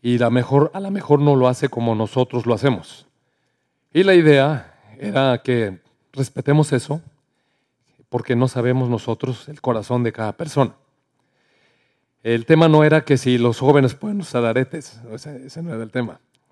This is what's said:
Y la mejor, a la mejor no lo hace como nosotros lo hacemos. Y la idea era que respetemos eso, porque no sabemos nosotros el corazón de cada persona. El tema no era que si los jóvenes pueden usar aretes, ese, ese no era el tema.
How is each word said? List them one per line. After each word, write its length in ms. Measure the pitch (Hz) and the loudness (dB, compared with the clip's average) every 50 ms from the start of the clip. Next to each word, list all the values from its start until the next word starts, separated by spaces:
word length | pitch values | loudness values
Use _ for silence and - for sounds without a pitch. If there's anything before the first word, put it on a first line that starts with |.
Y 160 | - 120 120 | -4 -2 0
la 140 | 117 120 117 | 0 0 2
mejor, 400 | 117 127 120 - 135 143 147 170 | 0 0 0 2 2 2 2 0
a 80 | - 190 | -2 -8
la 100 | - - | -10 -8
mejor 300 | 196 202 - - 147 139 | -8 -6 0 2 2 2
no 160 | 143 147 139 | 4 4 2
lo 120 | 131 127 127 | 4 2 2
hace 200 | 123 - - 117 | 0 0 -4 -6
como 260 | - 120 117 117 113 | -4 -4 -4 -2 -2
nosotros 520 | 107 110 107 - 131 127 - - 123 107 | -2 -4 -4 -2 -2 -2 -2 -4 -4 -2
lo 80 | 120 117 | -2 -2
hacemos. 520 | 101 123 143 120 92 - - - - _ _ _ _ _ _ _ _ _ _ _ _ _ _ _ _ _ _ | 0 0 -2 -2 -2 -6 -14 -20 -20 _ _ _ _ _ _ _ _ _ _ _ _ _ _ _ _ _ _
Y 120 | - 151 185 | 0 0 2
la 100 | 196 185 | 4 4
idea 600 | 175 165 156 147 139 135 147 156 123 - - _ _ _ _ - - | 6 6 6 6 6 4 2 0 -4 -8 -12 _ _ _ _ -18 -12
era 440 | - 104 - 135 135 135 123 117 | -8 -4 -2 0 0 0 0 -2
que 380 | - - 123 120 113 101 92 87 _ _ _ _ _ _ | -2 -2 -2 -2 -2 -4 -6 -10 _ _ _ _ _ _
respetemos 600 | - 135 135 - - - 127 143 143 156 151 - | -8 -6 -6 -6 -6 -6 -2 0 2 2 2 2
eso, 300 | 139 123 - - 143 165 - - _ _ _ _ _ _ _ _ _ _ _ _ _ _ _ _ _ _ _ _ | 0 -4 -4 -4 -10 -12 -12 -16 _ _ _ _ _ _ _ _ _ _ _ _ _ _ _ _ _ _ _ _
porque 260 | - 120 113 - 127 | -8 -8 -4 -4 -2
no 120 | 120 127 127 | -2 -2 -2
sabemos 420 | - 131 117 123 127 131 127 120 | -2 -2 -2 -2 -2 -2 -2 -2
nosotros 580 | 120 110 - - 113 - - 127 127 - - - | -4 -6 -6 -6 -8 -6 -6 -8 -8 -10 -12 -20
el 140 | 151 - | -18 -10
corazón 400 | - 131 120 110 101 - 123 123 | -6 -4 -4 -4 -4 -4 -4 -4
de 100 | 120 113 | -2 -4
cada 200 | - - 113 107 | -4 -6 -8 -8
persona. 420 | 98 - 170 151 - 143 131 - - _ _ _ _ _ _ _ _ _ _ _ _ _ _ _ _ _ _ _ _ _ _ _ _ _ _ _ _ _ | -8 -10 -10 -4 0 0 0 0 -2 _ _ _ _ _ _ _ _ _ _ _ _ _ _ _ _ _ _ _ _ _ _ _ _ _ _ _ _ _
El 220 | - 113 117 117 113 | -4 -2 -2 -2 2
tema 240 | - 160 160 165 160 | 4 4 6 6 6
no 160 | 151 151 151 | 6 6 6
era 200 | 151 151 160 156 | 6 4 2 2
que 120 | - 143 | 2 0
si 220 | 131 - 131 123 120 | 0 2 0 0 2
los 200 | 120 120 113 - | 2 0 0 0
jóvenes 360 | 131 135 139 143 135 120 - | 2 4 4 4 4 2 0
pueden 260 | - - 214 208 202 | -4 -8 -8 -6 -8
usar 240 | 170 - - 123 120 | -8 -6 -4 -2 -2
aretes, 560 | 113 113 127 131 - - 160 143 - - 113 120 117 | 0 0 -2 -2 -4 -6 -14 -14 -16 -20 -20 -20 -18
ese, 360 | 110 113 - 151 147 127 131 | -18 -16 -16 -18 -18 -18 -20
ese 160 | - - 170 | -18 -16 -14
no 120 | 165 170 143 | -12 -12 -10
era 80 | 113 | -12
el 80 | 113 110 | -12 -8
tema. 300 | - 131 120 107 - - _ _ _ _ _ _ | -8 -6 -8 -8 -10 -14 _ _ _ _ _ _